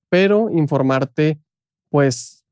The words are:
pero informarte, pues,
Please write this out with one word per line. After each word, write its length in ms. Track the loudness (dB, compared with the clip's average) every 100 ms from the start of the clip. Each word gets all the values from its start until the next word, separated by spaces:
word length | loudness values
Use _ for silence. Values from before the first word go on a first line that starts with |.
| _
pero 420 | 0 2 2 0
informarte, 880 | -2 0 0 0 -2 -2 -2 -2 -4 _ _ _ _ _
pues, 560 | 0 0 -2 -10 -20 _